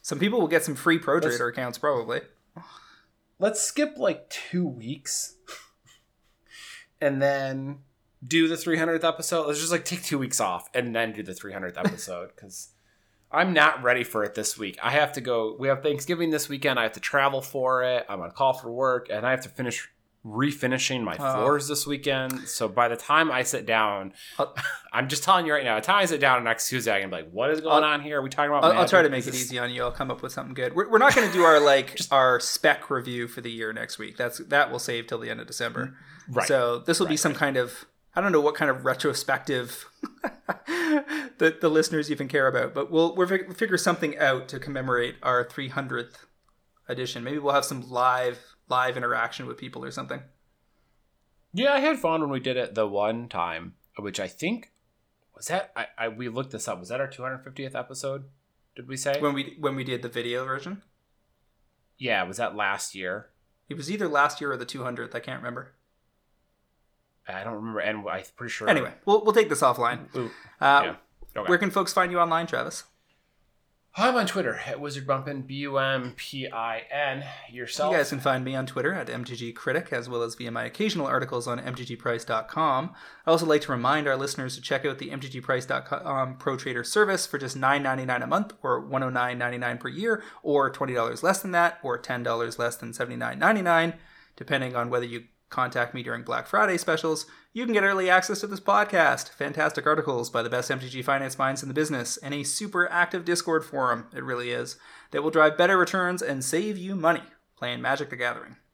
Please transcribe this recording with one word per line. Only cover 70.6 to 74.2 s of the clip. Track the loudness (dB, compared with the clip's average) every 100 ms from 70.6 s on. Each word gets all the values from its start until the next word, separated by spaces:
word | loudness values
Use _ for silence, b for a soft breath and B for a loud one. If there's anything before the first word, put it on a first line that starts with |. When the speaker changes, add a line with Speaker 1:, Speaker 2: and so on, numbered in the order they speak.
Speaker 1:
Uh, | 6 6
Speaker 2:
yeah. | 4 -6 _ _ -12 -6
Okay. | 2
Speaker 1:
where | 2
can | 2
folks | 0 0
find | 0 2
you | 2
online, | 2 2 0
Travis? | -4 -4 -10 -16 _ _ _ _ _ _ _ _ _ _ 0
Speaker 2:
I'm | 2
on | 4